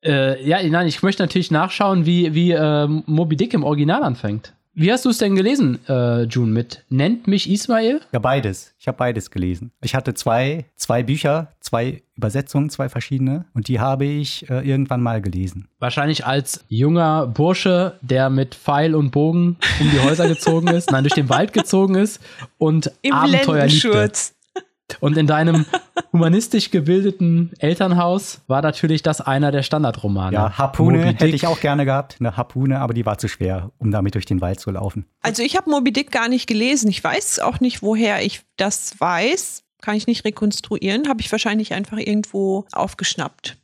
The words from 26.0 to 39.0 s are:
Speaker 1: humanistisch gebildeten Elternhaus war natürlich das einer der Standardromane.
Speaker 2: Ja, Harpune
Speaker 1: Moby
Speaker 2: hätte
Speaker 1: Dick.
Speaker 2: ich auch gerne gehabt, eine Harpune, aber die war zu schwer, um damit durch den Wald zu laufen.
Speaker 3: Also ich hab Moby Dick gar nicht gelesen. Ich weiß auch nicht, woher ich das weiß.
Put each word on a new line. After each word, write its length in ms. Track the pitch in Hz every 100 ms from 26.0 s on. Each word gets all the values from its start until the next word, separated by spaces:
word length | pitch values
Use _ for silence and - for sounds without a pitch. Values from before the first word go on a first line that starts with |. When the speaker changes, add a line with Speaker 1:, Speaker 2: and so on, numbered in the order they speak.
| -
Speaker 1:
humanistisch 580 | 170 165 185 226 226 -
gebildeten 840 | 185 147 185 196 190 170 165 170 -
Elternhaus 840 | 151 170 190 175 175 185 196 - _
war 140 | 135
natürlich 400 | 151 151 160 156
das 200 | - 156
einer 300 | - 135 147
der 120 | 139
Standardromane. 720 | 135 151 143 104 104 98 92 104
Speaker 2:
Ja, 220 | 107 -
Harpune 400 | 135 - 123 127
Speaker 1:
Moby 100 | 127
Speaker 2:
hätte 160 | 113 156
Speaker 1:
Dick. 100 | 151
Speaker 2:
ich 120 | 170
auch 140 | 165
gerne 240 | 147 143 139
gehabt, 320 | 135 139 -
eine 180 | 120 101
Harpune, 420 | 123 131 135 135
aber 140 | 131
die 120 | 117 110
war 120 | 104
zu 100 | 107
schwer, 440 | - 92 92 90 _
um 120 | 110
damit 220 | 104 98
durch 120 | 101 -
den 140 | 92
Wald 180 | 90 98
zu 100 | -
laufen. 360 | 92 101 104 - _
Speaker 3:
Also 200 | 226 220
ich 140 | 240 370
hab 120 | 381
Moby 260 | 285 254
Dick 180 | 233 285
gar 160 | 262 233
nicht 180 | 247 -
gelesen. 420 | 214 240 277 214
Ich 140 | 185
weiß 360 | - 370 - -
auch 200 | - -
nicht, 220 | 254 -
woher 420 | 202 220 226 202
ich 180 | 202 - _ -
das 420 | 196 202 -
weiß. 640 | -